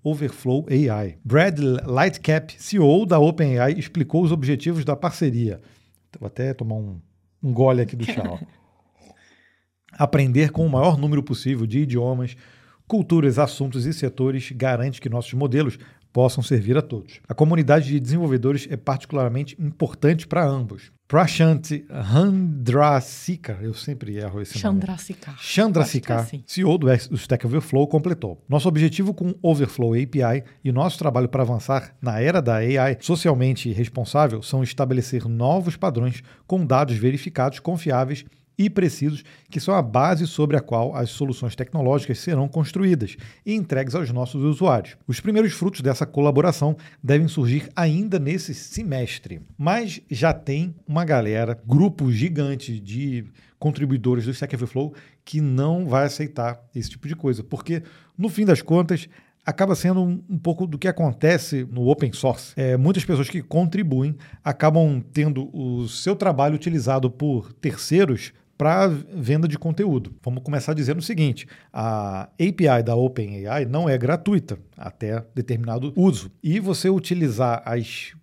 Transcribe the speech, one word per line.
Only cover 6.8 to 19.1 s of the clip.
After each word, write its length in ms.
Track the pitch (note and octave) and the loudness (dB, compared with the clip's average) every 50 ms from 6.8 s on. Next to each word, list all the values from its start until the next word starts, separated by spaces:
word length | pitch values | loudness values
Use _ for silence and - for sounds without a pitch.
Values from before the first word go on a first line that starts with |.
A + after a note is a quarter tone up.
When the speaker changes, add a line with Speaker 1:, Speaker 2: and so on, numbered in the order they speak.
| G#2+ G2+ F#2+ F2 - _ _ _ _ _ _ _ - | -6 -8 -10 -14 -16 _ _ _ _ _ _ _ -4
Speaker 1:
um 100 | C#3 B2 | -2 2
gole 300 | A2+ C3+ C3 C3 B2 A#2+ | 4 4 4 6 4 2
aqui 140 | G#2+ - | -2 -2
do 80 | A#2+ A#2 | -6 -6
chá, 180 | A2+ A#3 - G2+ | -4 -4 -4 -4
ó. 140 | - F2 E2+ | -6 -6 -8
Speaker 2:
<laughs> 1500 | E2 - _ _ _ _ _ _ _ _ _ _ _ - - _ _ _ _ _ _ _ _ _ _ _ _ _ _ _ - - | -12 -16 _ _ _ _ _ _ _ _ _ _ _ -20 -20 _ _ _ _ _ _ _ _ _ _ _ _ _ _ _ -2 -2
Speaker 1:
Aprender 520 | D3+ C3 - C#3+ C#3 C3 A#2+ C3+ D#3 D3 D#3 | 0 2 4 2 2 4 4 4 2 2 2
com 120 | - D#3+ | 0 0
o 60 | D#3+ | 2
maior 260 | C#3 B2+ C#3 F3+ D#3+ | 2 4 4 4 4
número 260 | C#3 C#3 D3+ D3 C#3+ C#3+ | 4 2 2 0 0 0
possível 440 | D3 D3 - - C3+ C3+ B2 A2+ | -2 -6 -4 -2 -2 -2 0 -2
de 140 | A2 G#2 C3 | -2 0 0
idiomas, 540 | D3+ C#3 A#2+ A#2+ A#2+ B2+ B2+ B2+ B2+ B2 - - - - - _ _ _ _ _ _ _ | 0 0 0 -2 0 0 -2 -2 -4 -6 -8 -12 -20 -20 -20 _ _ _ _ _ _ _
culturas, 500 | - A3 F#3 - E3+ E3 D3+ C#3 A#2+ A#2+ | 0 0 2 4 4 4 4 4 4 4
assuntos 460 | D3 C#3+ - - C#3 C3+ B2 C3+ A#2+ | 0 0 0 -4 -6 -4 -2 -2 -2
e 80 | C#3 D#3+ | -2 -2
setores 580 | - - B2+ - - C3 C3 C3+ C3+ B2 - C3 | -2 -4 -6 -2 0 -2 0 0 -2 -6 -8 -6
garante 480 | B2 B2+ C3 B2+ A#2 B2 C#3 B2+ - | -2 -2 0 0 0 -2 -4 -4 -6
que 80 | - B2+ | -6 -4
nossos 260 | A2+ A#2+ A#2 - - | -4 -4 -6 -4 -4
modelos 440 | B2+ C#3+ C#3 A#2 C#3+ D#3 C3 - - - - - _ _ _ | -2 -2 0 2 2 0 0 -2 -8 -16 -20 -20 _ _ _
possam 320 | _ B2 B2+ B2+ B2+ C#3+ A#2+ | _ 4 4 4 4 0 -2
servir 360 | - C#3+ A#2 G2 G#2 B2+ D3+ | 2 2 2 2 2 2 0
a 40 | D3+ | 0
todos. 380 | - A#2+ G#2+ - - - - _ _ | -2 -8 -10 -10 -14 -20 -20 _ _
A 60 | C3 | 2
comunidade 540 | - D3+ D#3 E3+ E3 D3+ A#2+ C#3+ D#3+ D3 C3 | 4 4 4 6 4 4 6 6 4 4 2
de 120 | C#3+ D3 | -2 -2
desenvolvedores 680 | B2+ A#2+ C#3+ E3+ F3 D3+ C3 B2 A2+ C3 C#3+ C#3 C#3+ - | 0 0 0 0 2 2 0 2 2 2 0 0 -2 -6
é 60 | D#3+ | -10
particularmente 800 | A2+ - - C3+ C3 - - | -6 -4 -4 -4 -4 -6 -6